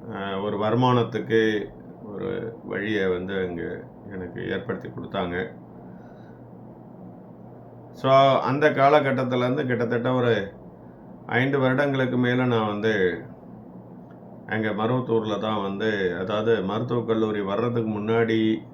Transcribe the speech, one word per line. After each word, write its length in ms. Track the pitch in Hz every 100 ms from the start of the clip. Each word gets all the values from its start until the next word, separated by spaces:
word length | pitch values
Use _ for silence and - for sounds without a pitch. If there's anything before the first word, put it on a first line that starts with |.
| -
அஹ், 340 | 101 98 98
ஒரு 140 | 104 101
வருமானத்துக்கு 1120 | 107 117 127 123 113 113 98 113 110 104 101 - - -
ஒரு 540 | 107 98 95 95 92 -
வழியை 440 | 101 101 104 104 95
வந்து 400 | 90 92 98 92
அங்க 360 | 85 85 - - - 101
எனக்கு 380 | 95 92 - 92
ஏற்படுத்தி 400 | 95 - 92 -
கொடுத்தாங்க. 720 | - 85 101 90 90 - - - - - - - - - - - - - - - - - - - - - - - - -
So, 180 | - 131 135 135 135
அந்த 300 | - 139 151
காலகட்டத்திலேருந்து 960 | 127 135 151 135 127 127 127 123 139 131
கிட்டத்தட்ட 480 | 117 117 120 123
ஒரு 400 | 127 123 107 95 - - - - - - - -
ஐந்து 340 | 117 135 139
வருடங்களுக்கு 580 | 131 131 143 135 127 127
மேல 280 | 123 123 127
நான் 220 | 117 107
வந்து 560 | 104 110 104 92 82 - - - - - - - - - - - - -
அங்க 220 | 110 107
மருவத்தூர்ல 680 | 101 113 127 123 113 107 101
தான் 220 | 107 107
வந்து, 560 | 98 98 110 104 92 87
அதாவது 440 | 95 90 110 113
மருத்துவக் 440 | 95 107 123 120 110
கல்லூரி 340 | 110 110 104
வர்றதுக்கு 580 | 98 101 120 117 110 104
முன்னாடி 640 | 104 113 113 113 110 107 -